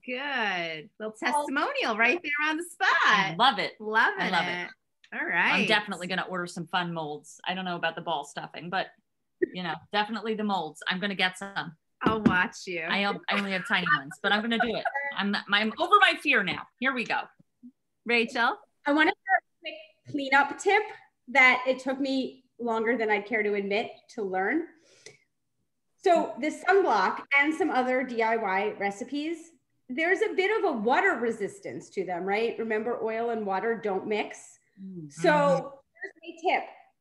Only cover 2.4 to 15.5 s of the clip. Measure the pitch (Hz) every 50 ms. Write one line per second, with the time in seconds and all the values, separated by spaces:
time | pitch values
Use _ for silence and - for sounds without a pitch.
2.4 | 302 311 311 311 339 - - _ 381 403 - - 480 285 220 202 190 190 170 170
3.4 | 226 269 240 190 165 139 - _ 214 214 214 220 247 392 415 392 - 226 185 170
4.4 | 180 180 175 175 175 - - _ _ _ _ _ - _ - 240 294 339 185 170
5.4 | 185 226 277 277 226 196 220 208 214 208 196 165 175 180 190 180 - - 185 180
6.4 | 175 175 - 190 170 151 - 185 175 175 170 165 160 147 151 147 _ - - -
7.4 | - - 185 185 185 180 175 175 170 165 165 175 160 170 160 147 143 - - -
8.4 | 156 - - - 151 175 165 131 - - _ _ _ _ _ _ _ _ _ _
9.4 | - - - 180 180 170 151 165 - _ - 208 214 214 226 214 190 226 220 202
10.4 | 214 208 196 185 160 151 151 - - - 185 185 185 202 196 185 185 185 180 -
11.4 | 196 196 196 185 143 165 156 _ _ _ _ _ - 214 220 220 208 - 180 180
12.4 | 180 233 - - - 190 180 170 160 170 180 190 202 202 196 180 - - 196 202
13.4 | 202 196 190 185 180 - 214 185 180 175 302 277 269 143 - - - 196 202 214
14.4 | 214 233 233 226 240 240 208 160 - - - 277 - - - - 196 202 202 -
15.4 | - -